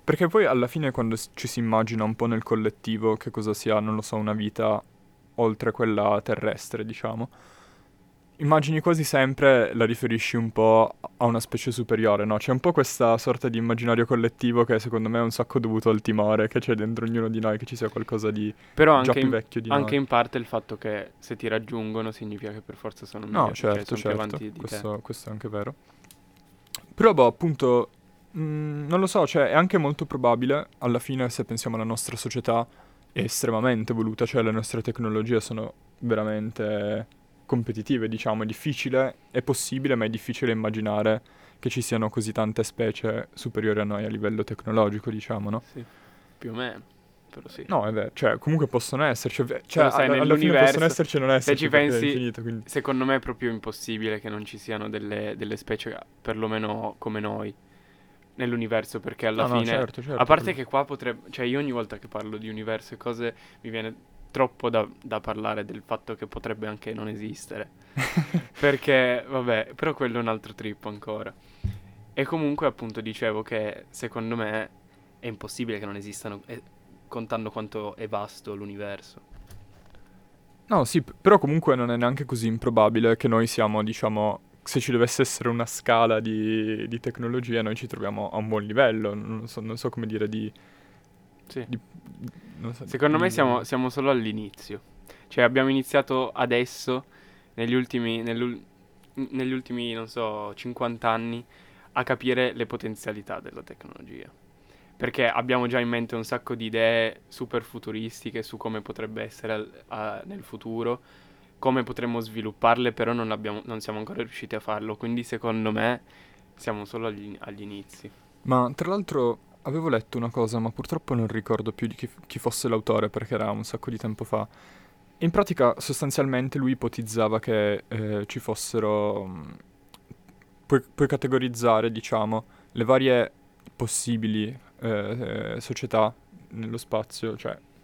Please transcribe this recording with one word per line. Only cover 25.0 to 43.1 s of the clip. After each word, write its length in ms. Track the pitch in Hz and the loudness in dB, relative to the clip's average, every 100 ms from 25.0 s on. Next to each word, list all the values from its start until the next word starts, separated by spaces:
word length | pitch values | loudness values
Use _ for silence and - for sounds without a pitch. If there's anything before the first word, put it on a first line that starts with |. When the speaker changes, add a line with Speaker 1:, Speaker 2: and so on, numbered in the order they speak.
Speaker 1:
questo 280 | - 110 - | -8 -12 -10
è 20 | |
anche 160 | 110 110 | -10 -6
vero. 280 | 104 104 143 _ _ - - _ _ _ _ _ - - - | -6 -6 -10 _ _ -20 -20 _ _ _ _ _ -18 -10 4
Però, 180 | 220 | 6
boh, 120 | 160 120 | 8 6
appunto, 640 | - 170 143 127 123 - _ _ _ _ 160 | 4 -2 2 4 4 2 _ _ _ _ -6
mm, 500 | 156 151 151 147 147 | -4 -4 -4 -6 0
non 120 | 180 | 2
lo 80 | 190 | 2
so, 180 | 208 147 | 4 4
cioè, 200 | 160 135 | 4 4
è 40 | |
anche 240 | 151 185 190 | 6 6 4
molto 280 | 143 143 151 | 2 -2 -4
probabile, 640 | 135 123 117 127 143 - - | 2 2 4 2 0 -2 -4
alla 200 | 123 117 | 0 0
fine, 300 | - 131 123 | 0 -2 -2
se 140 | - 120 | -2 -4
pensiamo 300 | 110 127 113 | -4 -4 -4
alla 100 | 113 | -4
nostra 300 | 113 - 117 | -4 -6 -6
società, 520 | - 120 - 113 117 - - _ _ | -6 -2 0 2 0 -8 -20 _ _
è 80 | - | -4
estremamente 720 | 123 - 123 110 127 117 110 | -2 0 0 2 2 2 0
evoluta, 320 | 113 110 107 113 | 0 -2 0 0
cioè 160 | 127 | 2
le 80 | 113 | 2
nostre 300 | 110 110 117 | 0 -2 -4
tecnologie 580 | 117 113 110 107 110 117 | -4 -4 -2 0 2 2
sono 340 | - 110 110 - _ - | 0 -6 -8 -12 _ -6
veramente 1080 | 120 107 107 107 107 107 107 104 104 107 110 _ _ _ - | 0 0 0 -2 -4 -4 -2 -2 -2 -4 -6 _ _ _ -2
competitive, 600 | 123 117 110 107 127 110 | -2 0 -4 -2 0 0
diciamo, 360 | 113 110 110 | -2 -2 0
è 20 | 110 | -2
difficile, 680 | 107 156 131 135 131 131 - _ | -4 -4 -2 0 2 2 -4 _
è 100 | 127 | -2
possibile, 540 | 123 127 - 135 135 120 | 0 0 -2 -2 0 2
ma 100 | 110 | 0
è 40 | |
difficile 420 | 113 - 120 123 | -2 -6 -2 0
immaginare 720 | 110 107 110 107 104 107 110 - - - - | 2 0 0 0 2 4 2 -2 -20 -20 -8
che 100 | 123 | -4
ci 120 | 127 | -2
siano 280 | - 113 107 | 0 0 0
così 220 | - 110 | -2 -2
tante 320 | 110 107 107 | 0 0 0
specie 640 | 110 - 113 - 113 | -2 -2 -2 -2 -2